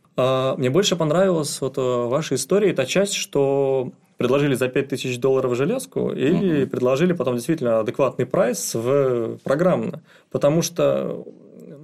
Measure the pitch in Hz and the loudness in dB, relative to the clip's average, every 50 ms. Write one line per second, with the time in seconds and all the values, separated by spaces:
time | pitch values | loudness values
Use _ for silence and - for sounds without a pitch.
0 | _ _ _ - 127 127 131 131 131 131 - - 131 127 131 180 202 - 185 170 | _ _ _ 0 0 2 2 0 0 -2 -2 0 -2 2 2 2 2 2 0 0
1 | 165 151 147 180 196 190 175 160 147 143 - - 139 131 131 139 127 127 123 120 | 0 0 2 2 2 2 2 0 -2 -4 -6 -4 -6 -4 -2 -2 -2 0 0 0
2 | 120 117 127 156 156 - 196 185 - - 185 202 214 180 - - 127 - - 185 | -2 0 -2 -2 -2 -2 -2 -4 0 0 0 2 2 2 2 0 -2 0 0 0
3 | 202 196 - - - - - 139 139 139 139 139 139 135 135 131 123 127 - _ | 0 0 -2 -6 -8 -4 0 0 2 2 2 2 2 2 0 0 -2 -4 -8 _
4 | _ _ _ _ 117 120 135 143 147 143 135 117 127 123 - 143 131 135 143 123 | _ _ _ _ 0 2 2 2 2 2 2 0 0 0 0 -2 -2 -2 -6 -6
5 | - 131 123 120 127 135 131 131 131 127 120 117 139 175 247 262 - - - 131 | -4 -6 -4 0 0 2 2 2 0 0 0 0 0 -2 -2 -4 -6 -6 -4 -4
6 | 123 - - - 131 147 185 208 208 185 156 - - - - - 123 123 135 135 | -4 -2 -2 0 0 2 2 2 2 2 2 0 0 -2 -2 0 0 2 2 2
7 | 175 185 175 175 - 131 123 120 117 - 160 - 123 117 113 113 107 120 117 - | 2 0 0 0 0 -2 -2 -2 -2 -2 -2 0 0 0 2 2 0 -2 0 0
8 | 143 123 - - 127 - - 165 208 247 233 - - - - 117 113 123 139 143 | 0 0 0 -2 -4 0 2 2 2 2 0 -4 -6 -6 -4 -2 0 2 2 2
9 | 139 131 123 120 113 113 117 117 - - 135 151 180 180 156 123 110 - - - | 2 2 0 0 -2 -4 -6 -8 -2 -2 0 2 2 2 2 0 -2 -6 -8 -10
10 | - _ - - _ _ - - - 143 151 170 156 - - - 143 139 135 - | -16 _ -20 -20 _ _ -4 0 2 2 2 2 0 -2 -2 0 0 2 2 0
11 | 131 - - - - - - - - - - - - - - 143 | -2 -4 -8 -10 -12 -16 -18 -20 -20 -20 -20 -20 -20 -20 -20 -8